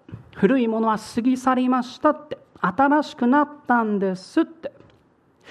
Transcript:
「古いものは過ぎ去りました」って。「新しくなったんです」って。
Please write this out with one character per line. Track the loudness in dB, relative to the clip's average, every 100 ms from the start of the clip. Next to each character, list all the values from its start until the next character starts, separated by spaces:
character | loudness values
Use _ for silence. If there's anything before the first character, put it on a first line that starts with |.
| -20 -20 -20 0
「古 | 2 2
い | 0
も | 0
の | 0
は | -2
過 | -4 -4
ぎ | -2 0
去 | 0
り | 0 0
ま | -2
し | -4 -2
た」 | 0
っ | 0 -6
て。 | -16 _ -6
「新 | -4 2 2 2
し | 0 -2
く | 2
な | 2
っ | 0 -4 -2
た | 0
ん | 2 0
で | -2
す」 | -4 -4 -2
っ |
て。 | -2 -6 -16 -16 -20 _ _ _ _ _ -20